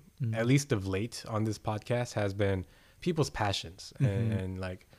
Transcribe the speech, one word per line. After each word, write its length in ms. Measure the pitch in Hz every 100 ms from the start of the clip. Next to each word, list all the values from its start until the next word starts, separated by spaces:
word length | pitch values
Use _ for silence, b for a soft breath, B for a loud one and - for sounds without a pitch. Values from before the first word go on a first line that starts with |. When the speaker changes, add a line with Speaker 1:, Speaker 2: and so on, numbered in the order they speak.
| - -
Speaker 1:
Mm-hmm. 120 | 123 110
Speaker 2:
at 100 | 117
least 240 | 139 143
of 140 | 110 95
late 380 | 95 120 - -
on 140 | 110
this 140 | 110 104
podcast, 540 | - 107 - 120 120
has 180 | 110 101
been 320 | 98 101 95 90 b b b
people's 300 | 175 160 139
passions 640 | - 104 95 85 87 - -
and, 80 | 131
Speaker 1:
Mm-hmm. 240 | 98 113 104
Speaker 2:
and, 200 | 95 92
like, 280 | 92 92 -